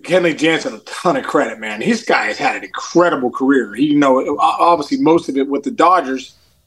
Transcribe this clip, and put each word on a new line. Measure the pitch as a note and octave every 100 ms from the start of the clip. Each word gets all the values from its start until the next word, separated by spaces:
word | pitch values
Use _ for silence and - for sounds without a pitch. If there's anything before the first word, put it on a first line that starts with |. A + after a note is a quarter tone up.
Kenley | - F3+ F3 C3+
Jansen | D#3+ D#3 C3+
a | A2
ton | - - F3 C#3
of | -
credit, | B2 A2+ A2
man. | A2 G#2+
His | G3 A3+ -
guy | D3+ -
has | -
had | C3+ -
an |
incredible | - - - E3+ F3 C#3 B2
career. | - C3+ C3+ G#2+ G#2+
He, | D3
you | D3
know, | C#3 C3
o-, | - D3
obviously | - - E3+ D#3+ - C3+
most | D3 E3 D#3
of | C#3
it | C#3
with | C#3
the | C#3
Dodgers | A2+ E3+ - C3 C3 - _ _ _